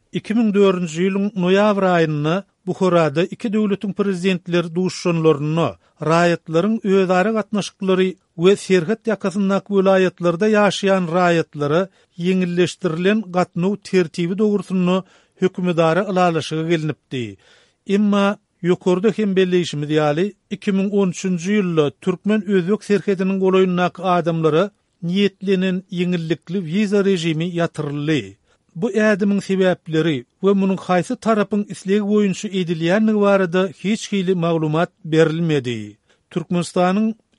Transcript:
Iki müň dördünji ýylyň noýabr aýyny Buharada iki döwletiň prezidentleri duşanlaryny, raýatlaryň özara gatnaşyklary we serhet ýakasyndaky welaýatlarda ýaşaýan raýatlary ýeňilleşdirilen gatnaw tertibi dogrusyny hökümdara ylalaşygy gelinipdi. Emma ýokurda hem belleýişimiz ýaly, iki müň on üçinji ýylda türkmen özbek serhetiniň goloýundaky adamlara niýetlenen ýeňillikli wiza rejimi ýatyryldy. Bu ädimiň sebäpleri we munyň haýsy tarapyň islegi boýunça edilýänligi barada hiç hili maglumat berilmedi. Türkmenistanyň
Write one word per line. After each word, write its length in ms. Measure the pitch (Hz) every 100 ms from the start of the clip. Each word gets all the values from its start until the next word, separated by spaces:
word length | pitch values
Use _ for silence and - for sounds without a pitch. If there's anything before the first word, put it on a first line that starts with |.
| _
Iki 200 | - -
müň 200 | 220 220
dördünji 480 | 196 196 180 175 160 190
ýylyň 200 | 196 202 190
noýabr 420 | 175 196 214 202 190 175
aýyny 460 | 160 151 151 185 - _ 185
Buharada 560 | 170 185 170 156 143
iki 300 | 196 - 233
döwletiň 400 | 214 214 196 202
prezidentleri 760 | 180 202 180 190 180 - 175 170 165
duşanlaryny, 960 | 185 - 180 165 160 143 151 165 139 92 _ - 151
raýatlaryň 640 | 165 175 165 - 160 202 226
özara 480 | 202 190 180 185 202 220
gatnaşyklary 720 | 202 208 - - 190 185 190 - _ -
we 180 | 180 202
serhet 460 | - 185 160 220 226
ýakasyndaky 640 | 202 196 202 196 196 - 196
welaýatlarda 680 | 190 190 180 - 175 165 214
ýaşaýan 520 | 208 208 - 190 190 170 180
raýatlary 640 | 175 170 156 147 143 160 190 _ _ -
ýeňilleşdirilen 1040 | 175 185 175 175 170 - 180 160 185 220 185 175
gatnaw 380 | 175 170 185 202 -
tertibi 480 | 185 165 - 170 196
dogrusyny 600 | 214 202 - 185 175 185 - _ _ -
hökümdara 600 | 185 - 180 165 160 165 214
ylalaşygy 520 | 185 180 160 - 160 165
gelinipdi. 680 | 170 151 - _ 131 110 98 _ _ _ _ -
Emma 500 | 196 208 202 196 202 _ _
ýokurda 460 | 175 175 185 180 214 196
hem 160 | 208 190
belleýişimiz 520 | 185 180 160 147 147 151
ýaly, 280 | 151 147 202 - - 196
iki 160 | 208
müň 160 | 190 196 202
on 100 | 190
üçinji 400 | - 190 175 180 214
ýylda 340 | 180 160 143 -
türkmen 380 | 185 185 202 214 202
özbek 380 | 190 170 208
serhetiniň 540 | - 202 - 185 190 196
goloýundaky 580 | 190 190 185 180 180 - 185 175
adamlara 520 | 165 165 160 156 202 - _ _
niýetlenen 800 | 170 190 196 - 190 190 185 185 -
ýeňillikli 720 | 175 180 180 160 160 - 196 160
wiza 320 | 190 208 202 196
rejimi 420 | 185 170 156 175 170
ýatyryldy. 640 | 165 - 147 147 147 151 98 101 _ _ _ 160
Bu 120 | 233
ädimiň 480 | 214 214 196 202 202 -
sebäpleri 720 | 190 185 170 - 160 165 135 - _
we 80 | 190 196
munyň 180 | 190 190 -
haýsy 300 | 180 - 247 220
tarapyň 360 | 220 196 208 208
islegi 320 | 180 185 208 202
boýunça 360 | 208 202 180 208 190
edilýänligi 600 | 175 165 165 202 220 214
barada 440 | 202 196 185 185 185 -
hiç 180 | 185 202 -
hili 240 | 202 180 185
maglumat 560 | 165 165 156 156 175 _ 160
berilmedi. 920 | 156 160 160 170 147 123 113 104 104 _ _ _
Türkmenistanyň 840 | 175 - 175 160 190 180 196 220 220 _